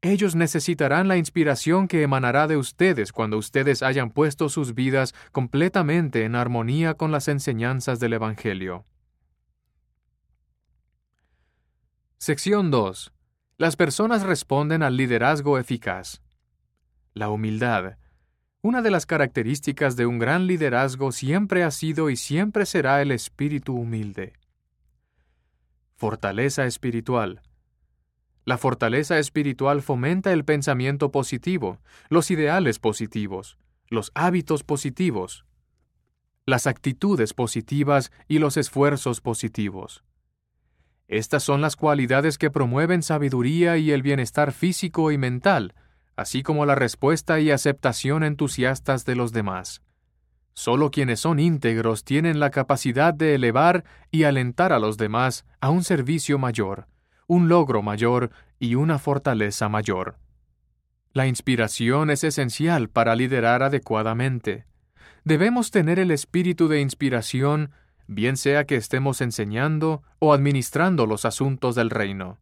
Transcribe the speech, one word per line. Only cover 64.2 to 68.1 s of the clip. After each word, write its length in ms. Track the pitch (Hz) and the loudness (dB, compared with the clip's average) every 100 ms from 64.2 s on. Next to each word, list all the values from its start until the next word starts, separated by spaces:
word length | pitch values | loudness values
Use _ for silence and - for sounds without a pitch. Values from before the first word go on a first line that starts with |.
| 131 127 113 101 - _ _ _ - _ | -2 -2 -4 -8 -10 _ _ _ -20 _
Debemos 480 | - 156 196 247 226 | 0 2 2 2 0
tener 280 | 214 156 175 | 2 2 2
el 120 | 185 | 2
espíritu 560 | 151 - 175 180 170 165 | 0 0 0 0 2 2
de 140 | 151 | 2
inspiración, 920 | 139 - 139 123 110 127 143 151 147 _ _ _ | 0 -2 -2 -2 -2 0 0 0 -2 _ _ _
bien 320 | - | -12